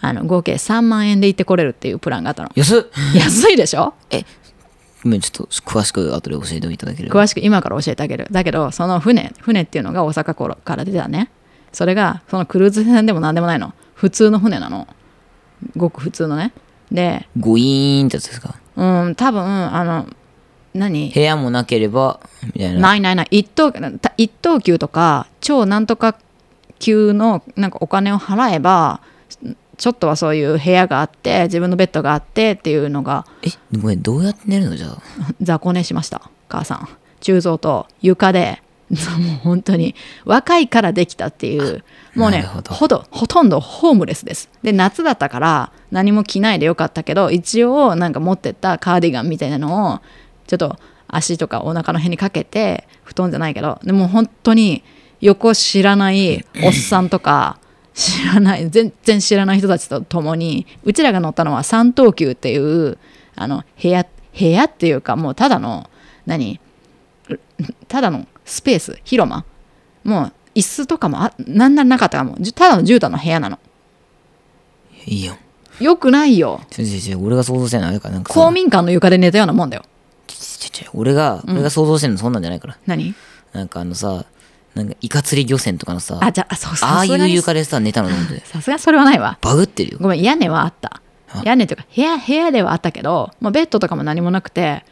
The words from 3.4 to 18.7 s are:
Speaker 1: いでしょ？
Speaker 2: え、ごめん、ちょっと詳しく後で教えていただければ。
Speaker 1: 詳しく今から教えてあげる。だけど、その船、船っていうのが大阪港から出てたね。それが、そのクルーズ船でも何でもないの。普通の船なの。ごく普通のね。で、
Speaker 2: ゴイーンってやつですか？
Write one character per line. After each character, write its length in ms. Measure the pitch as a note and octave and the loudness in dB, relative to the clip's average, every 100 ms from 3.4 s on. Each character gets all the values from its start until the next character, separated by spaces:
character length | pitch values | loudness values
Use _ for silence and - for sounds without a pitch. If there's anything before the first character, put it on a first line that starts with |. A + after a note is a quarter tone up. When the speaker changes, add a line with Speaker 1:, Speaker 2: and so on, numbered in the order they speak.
| G4 | 6
Speaker 1:
い 40 | E4+ | 6
で 100 | D#3+ | 2
し 80 | C#3+ | 0
ょ？ 180 | - - _ | -2 -4 _
Speaker 2:
え、 140 | - - - _ _ _ _ _ _ | -8 -8 -16 _ _ _ _ _ _
ご 60 | A#2+ | 0
め 100 | G#2 | 0
ん、 20 | |
ち 80 | - | -2
ょ 0 | |
っ 20 | |
と 120 | - - - | -8 -10 -10
詳 200 | - A2 | -4 -2
し 80 | G2+ | -2
く 240 | - D#2+ | -2 -4
後 160 | C2+ - | -4 -6
で 60 | D2 | -8
教 60 | - | -8
え 80 | D#2+ | -8
て 120 | E2+ | -8
い 60 | - | -8
た 80 | - | -10
だ 80 | |
け 80 | C#3+ | -10
れ 60 | - | 0
ば。 120 | G3+ | 2
Speaker 1:
詳 60 | G#3 | 2
し 80 | |
く 60 | - | 2
今 200 | G#3 G3+ | 2 2
か 80 | - | 0
ら 140 | B2 | -4
教 100 | D3+ | -6
え 40 | - | -6
て 60 | |
あ 40 | D3 | -6
げ 100 | - | -8
る。 120 | - | -4
だ 140 | F#3+ | -4
け 80 | E3+ | -2
ど、 180 | D#3+ C#3+ | -2 -4
そ 160 | - F3 | -4 -2
の 140 | F3+ | 0
船、 340 | G#3 A#3+ - - | 2 2 0 -8
船 220 | - G#3 | -2 0
っ 40 | D#3+ | 0
て 120 | D#3+ | -6
い 20 | |
う 40 | |
の 80 | G2 | -6
が 120 | F3 | -4
大 80 | D#3 | -2
阪 220 | D#3 D3+ | -2 -6
港 220 | D#3 - - | -6 -6 -8
か 120 | - D#3+ | -8 -6
ら 80 | |
出 80 | F3+ | -4
て 60 | F#3 | -4
た 100 | - | -4
ね。 220 | D3+ B3 _ _ _ _ | -4 -4 _ _ _ _
そ 120 | - F3 | -4 0
れ 80 | |
が、 280 | F#3+ F#3+ F3+ - | 2 0 -2 -6
そ 80 | F#3 | -6
の 80 | F3 | -2
ク 120 | F#3 | 2
ル 100 | G3 | 2
ー 20 | |
ズ 140 | G#3 | 4
船 200 | A3 A#3+ A3 | 4 4 4
で 60 | |
も 80 | E3+ | 2
何 140 | D#3 | 0
で 60 | E3 | 0
も 80 | E3+ | 0
な 60 | |
い 40 | D3+ | -2
の。 160 | F2 - _ | -6 -12 _
普 160 | - F#3+ | -2 -2
通 200 | - G#3+ | 4 4
の 80 | G#3+ | 4
船 220 | G#3+ C#3 | 0 -2
な 100 | C2 | -6
の。 160 | F#2 - _ _ _ _ _ _ _ - E3 | -10 -12 _ _ _ _ _ _ _ -14 -4
ご 140 | E3+ | -4
く 100 | - | -4
普 100 | C#3 | -10
通 180 | - D#3+ | -6 -4
の 80 | D3+ | -2
ね。 160 | G#3+ - _ _ _ | -4 -8 _ _ _
で、 360 | F3 F3 - - A#2+ | -2 -2 -2 -6 -4
Speaker 2:
ゴ 200 | A2 A2+ | 2 2
イ 40 | |
ー 420 | C3 C3+ C#3 C#3 | 4 2 2 2
ン 20 | C3+ | 2
っ 40 | |
て 60 | C#3+ | -2
や 40 | |
つ 60 | - | -8
で 80 | |
す 60 | - | -14
か？ 160 | - - _ | -16 -18 _